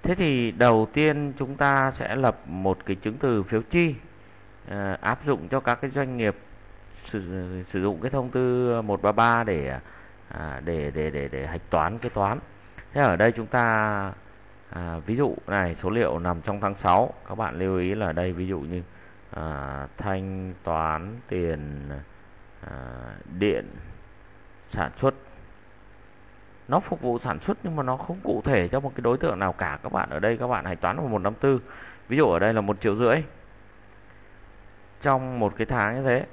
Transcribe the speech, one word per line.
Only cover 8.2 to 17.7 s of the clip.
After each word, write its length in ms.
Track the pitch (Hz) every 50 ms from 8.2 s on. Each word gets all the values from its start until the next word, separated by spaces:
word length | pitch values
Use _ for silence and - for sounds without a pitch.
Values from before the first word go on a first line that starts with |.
| 123 123
tư 520 | 120 127 127 127 123 123 123 123 117 117
một 200 | 110 104 101 95
ba 100 | - 104
ba 320 | 104 110 117 117 117 117 117
để, 340 | 107 92 78 69 65 65 65 - - - - - - - - - -
à, 320 | - 78 78 78 67 65 71
để, 260 | 82 85 80 71 73
để, 200 | 65 78 78 78
để, 180 | 71 71 69 69
để 180 | 69 67 69
hạch 240 | 73 82 82 - -
toán 280 | - 82 76 90 110 117
kế 100 | 117 120
toán. 300 | - 107 98 98 117 156 - - - - - - - - - -
Thế 100 | - 143
ở 140 | 143 120 87
đây 160 | 85 104 117
chúng 140 | 113 117 110
ta, 680 | 107 - 123 120 113 113 110 107 107 104 101 98 95 95 - - - - - - - - - - -
à, 280 | - 90 87 85 82 82 78
ví 100 | 95 113
dụ 200 | 127 143 113 - - -
này, 280 | - 98 101 92 87 82
số 160 | - - 92
liệu 280 | 107 117 110 69 64 85
nằm 220 | 85 90 90 85
trong 200 | - 110 101 101
tháng 140 | 107 98 98
sáu. 400 | - - 95 87 101 - - - - - -
Các 60 | 101
bạn 240 | 107 110 82 64 82
lưu 200 | 92 95